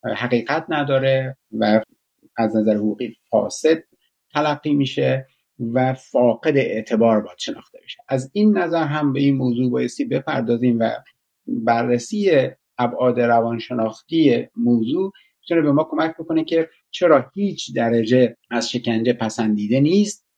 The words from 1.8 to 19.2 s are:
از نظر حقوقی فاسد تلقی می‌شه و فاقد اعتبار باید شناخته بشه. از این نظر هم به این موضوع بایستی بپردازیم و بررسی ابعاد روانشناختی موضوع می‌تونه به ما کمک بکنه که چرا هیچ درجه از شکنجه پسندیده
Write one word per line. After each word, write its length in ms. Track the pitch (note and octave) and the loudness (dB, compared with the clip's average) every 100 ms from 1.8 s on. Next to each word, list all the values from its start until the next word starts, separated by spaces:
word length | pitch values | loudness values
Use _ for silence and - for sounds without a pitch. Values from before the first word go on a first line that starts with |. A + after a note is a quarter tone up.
| - _ _ _ _ - | 0 _ _ _ _ -4
از 200 | A2+ A2 | -2 0
نظر 200 | G#2+ G#2 | 0 0
حقوقی 400 | G#2+ G2+ A#2+ A#2 _ | -2 -4 -8 -12 _
فاسد 520 | A2 G2+ - D#3 E3 - _ _ _ _ | -2 -2 -2 0 0 -4 _ _ _ _
تلقی 420 | D3+ D3+ C#3+ D#3 | -4 -2 -2 -2
می‌شه 520 | D3 C3+ - C3+ C3 - _ _ _ A#2 | -2 -2 0 0 -2 -6 _ _ _ -4
و 220 | A#2+ C3 | 0 0
فاقد 640 | B2+ - B2+ B2 A#2 E3 C#3 | -2 -4 2 2 2 0 0
اعتبار 640 | A#2 G#2+ A2 A2+ A#2 G#2+ | 0 -4 -2 2 4 2
باید 180 | G#2+ - | -2 -12
شناخته 400 | - - _ - | -12 -12 _ -20
بشه. 140 | - - - | -20 -20 -6
از 220 | C3+ C3 | -6 -4
این 260 | G3+ G#3+ G3 | 2 2 2
نظر 260 | F3 E3 | 0 -2
هم 280 | D3+ D3+ D3 | -2 0 -2
به 80 | C3+ | 2
این 160 | C#3 C3+ | 0 2
موضوع 340 | B2+ A#2 B2+ | 0 0 0
بایستی 340 | B2 B2 - | 0 -4 -4
بپردازیم 760 | C#4+ - C#3 C#3 A#2 A#2 B2 A#2 | -4 -4 -2 -4 -2 0 0 0
و 100 | A2+ A2+ _ _ _ _ - | -2 -4 _ _ _ _ -8
بررسی 840 | A#2+ A2 A#2 B2 B2 - G#3+ G3 D3 C3 - _ - | -4 0 0 2 -2 -2 -2 2 2 2 -6 _ -4
ابعاد 420 | B2 B2 B2+ A#2+ | -4 0 0 2
روانشناختی 1300 | A#2+ A#2 A2+ A#2 - A#2+ A2 A2 _ E3 D3 A#2 - - | 2 2 2 -4 -6 -4 -4 -6 _ 2 4 2 -2 -4
موضوع 560 | A#2+ A#2+ A2 E3 G3 - _ _ | 0 2 0 -2 -4 -8 _ _
می‌تونه 200 | - E3+ | -2 0
به 120 | D3 | 2
ما 160 | C#3 D#3 | 2 0
کمک 240 | D3+ D#3+ - | -2 -4 -4
بکنه 260 | E3 D#3+ | -4 -4
که 240 | D#3 E3 D#3+ _ _ | 0 -2 -2 _ _
چرا 400 | - F3+ C#3+ C3 | -2 4 4 4
هیچ 400 | F#3+ G3+ D#3 - | -4 -4 -4 -8
درجه 600 | B2+ A#2 A#2 A2 B2+ B2 - _ | -2 0 0 2 4 2 0 _
از 200 | A#2+ A2+ | -6 -4
شکنجه 420 | B2 A#2+ A2+ A#2 | -6 -2 -2 0
پسندیده 680 | A#2+ | -2